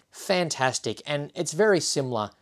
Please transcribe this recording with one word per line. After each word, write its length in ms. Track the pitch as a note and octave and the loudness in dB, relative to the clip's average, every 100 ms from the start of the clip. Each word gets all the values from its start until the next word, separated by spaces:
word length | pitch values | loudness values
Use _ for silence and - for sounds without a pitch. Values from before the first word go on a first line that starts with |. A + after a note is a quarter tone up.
| _ | _
Fantastic. 920 | - - F#3 E3+ - C3 A#2+ - G#2+ - | -18 -2 0 0 0 0 0 -4 -6 -4
And 260 | D3 D3 - | -4 -4 -6
it's 180 | D#3+ | -6
very 280 | D3+ A3 F#3+ | 2 4 4
similar 480 | - - C3 A#2 G#2 _ | 2 -2 0 -2 -4 _